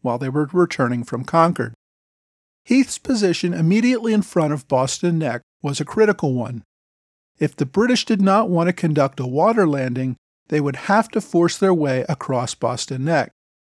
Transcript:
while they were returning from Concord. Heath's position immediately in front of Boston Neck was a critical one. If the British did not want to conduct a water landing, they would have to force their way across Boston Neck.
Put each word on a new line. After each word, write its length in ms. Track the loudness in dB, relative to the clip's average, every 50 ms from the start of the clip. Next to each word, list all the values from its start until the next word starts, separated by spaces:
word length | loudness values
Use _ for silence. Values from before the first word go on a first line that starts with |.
| -6
while 160 | -4 -4 -4
they 100 | -4 -4
were 180 | -2 -2 -2 0 2
returning 500 | 2 0 2 0 -2 -2 0 -2 -4 -6
from 220 | -6 -8 -10 -6
Concord. 480 | 0 2 4 4 4 2 -2 -6 -6 -8 -14 _ _ _ _ _ _ _ _ _ _ _ _ _ _ _ _ _
Heath's 360 | 0 2 2 2 0 -2 -8
position 520 | -4 -2 -2 2 2 0 0 0 -2 -2
immediately 640 | 0 0 2 2 2 4 2 2 0 0 0 0 0
in 80 | 0
front 320 | 0 0 0 0 0 0 -2
of 140 | -4 -4
Boston 500 | 0 0 0 0 0 -2 -2 -2 0 0
Neck 240 | 0 -2 -4 -4 -6 -10 _ _ _ -8
was 180 | -6 -4 -6
a 40 | -6
critical 500 | -4 0 2 2 2 2 0 0 -2 -2
one. 260 | -2 -4 -6 -10 -12 -14 _ _ _ _ _ _ _ _ _ _ _ _ _ _ -4
If 160 | -4 -2 -2
the 100 | -2 -6
British 400 | -2 0 0 2 2 2 0 0
did 160 | 0 0 2
not 260 | 2 4 4 2 2
want 200 | 2 0 0 0
to 60 | 0 0
conduct 460 | 0 0 0 2 2 0 0 0 -4
a 60 | -6
water 420 | -4 0 0 2 2 2 2 2
landing, 500 | 2 2 0 -2 -4 -4 -4 -4 -4 -6 -8 _ _ _ _ _ -4
they 120 | -2 0
would 140 | 0 -2 -4
have 340 | -4 -2 2 2 2 2 0
to 100 | -2 -6
force 380 | -4 0 2 2 2 2 2
their 160 | 0 2 2 2
way 320 | 2 0 0 0 -2 -2
across 460 | -4 -6 -6 -4 -4 -2 -2 -2 -4 -6
Boston 520 | -4 -4 -4 -2 -4 -6 -8 -6 -4 -2
Neck. 260 | 0 0 0 0 -2 _ _ _ _ _ _ _ _ _ _